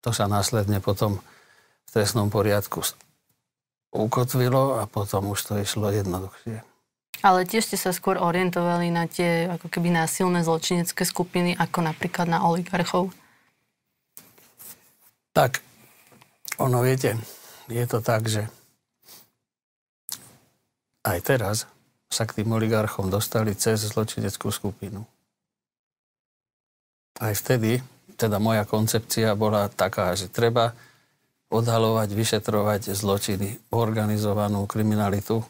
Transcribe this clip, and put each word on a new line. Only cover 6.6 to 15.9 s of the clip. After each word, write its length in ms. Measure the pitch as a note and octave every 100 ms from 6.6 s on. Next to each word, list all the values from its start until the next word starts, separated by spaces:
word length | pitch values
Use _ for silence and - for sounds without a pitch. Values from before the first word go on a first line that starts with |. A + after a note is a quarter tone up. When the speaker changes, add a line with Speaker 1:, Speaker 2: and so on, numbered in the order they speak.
| - _ _ _ _ -
Speaker 2:
Ale 240 | G3+ F#3 F3+
tiež 240 | A3+ A3
ste 80 | G3
sa 160 | - F3
skôr 240 | - F#3
orientovali 720 | F3 E3+ F#3 F3 F3 F3 E3+
na 160 | E3+ E3
tie 400 | - F3 E3+ E3+
ako 240 | E3+ E3
keby 240 | - E3+ E3+
násilné 480 | D#3+ - F#3 F3
zločinecké 640 | E3 D#3+ - F3+ E3+ - F3+
skupiny, 480 | - F3 F3+ F3 F3
ako 320 | E3+ - D#3+
napríklad 400 | D#3 F3+ - E3+
na 160 | E3
oligarchov? 720 | E3+ E3+ F3 F3+ E3+ F#3 F#3+ - _ _ _ _ _ _ _ _ _ - - _ _ _ - - _ _ _ _ _
Speaker 1:
Tak, 320 | - C3+ C3 - _ -